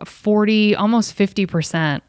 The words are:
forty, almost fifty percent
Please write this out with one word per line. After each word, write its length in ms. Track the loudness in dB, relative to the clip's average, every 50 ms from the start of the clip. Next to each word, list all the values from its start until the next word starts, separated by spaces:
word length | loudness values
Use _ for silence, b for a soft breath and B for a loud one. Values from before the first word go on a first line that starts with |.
| -12
forty, 680 | -16 -12 -6 -2 0 2 2 2 2 2 4 4 2 2
almost 380 | 2 0 0 2 2 0 -2 -2
fifty 320 | -2 -2 -2 0 -2 -4
percent 580 | -2 -2 -2 -4 -2 -2 -2 0 0 -2 -4 -6